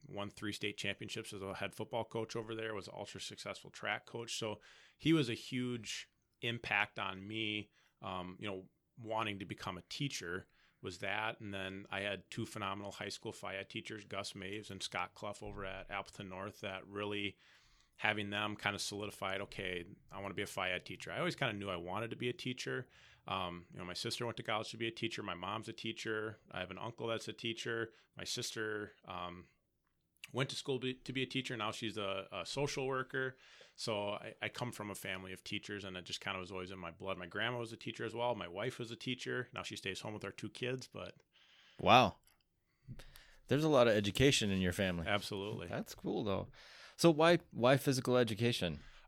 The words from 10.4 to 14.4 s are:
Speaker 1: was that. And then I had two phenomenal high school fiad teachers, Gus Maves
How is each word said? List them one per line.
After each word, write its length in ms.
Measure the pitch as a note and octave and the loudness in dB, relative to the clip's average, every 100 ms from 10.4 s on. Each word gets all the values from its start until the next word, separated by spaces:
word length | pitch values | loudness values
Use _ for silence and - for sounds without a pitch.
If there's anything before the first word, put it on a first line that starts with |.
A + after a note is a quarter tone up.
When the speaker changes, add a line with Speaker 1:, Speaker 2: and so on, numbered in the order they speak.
| - _ _ _ | -6 _ _ _
Speaker 1:
was 180 | G#2 F#2 | -10 -4
that. 420 | G2 G#2 A2 A2+ | -2 0 0 -4
And 120 | G#2+ | -6
then 340 | G2 F#2+ F#2+ G2+ | -4 -4 -6 -4
I 100 | G2 | -2
had 220 | G2+ F#2+ - | 0 -2 -6
two 160 | - A2 | -6 -4
phenomenal 460 | G#2+ G2 G2 G2+ | -4 -4 -4 -6
high 160 | - G2+ | -6 -6
school 240 | - A2+ | -6 -8
fiad 360 | - G2 F#2+ G2 | -8 -6 -6 -6
teachers, 360 | A2 - A2 | -8 -8 -10
Gus 300 | G2+ G2 G2+ | -6 -6 -4
Maves 360 | G#2 | -6